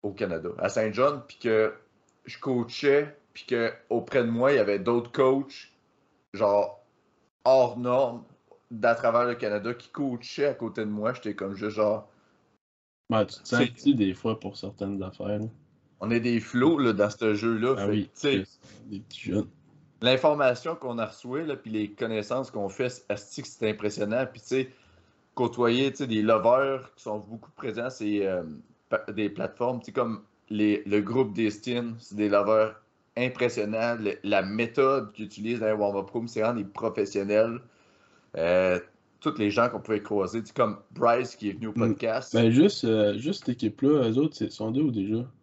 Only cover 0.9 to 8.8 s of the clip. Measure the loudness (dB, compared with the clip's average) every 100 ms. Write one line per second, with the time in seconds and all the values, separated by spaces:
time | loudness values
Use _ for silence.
0.9 | 2 2 0 -12 -6 0 2 2 -2 _
1.9 | _ _ _ -20 -10 -2 -2 -2 0 2
2.9 | 4 2 -12 _ -20 -4 -2 -2 -4 _
3.9 | -4 0 0 0 2 4 4 2 0 2
4.9 | 0 0 2 4 4 -2 -14 -20 _ _
5.9 | _ _ _ _ 0 2 4 0 -6 _
6.9 | _ _ _ _ _ 4 6 4 0 0
7.9 | 2 0 -2 -16 _ _ -20 _ 0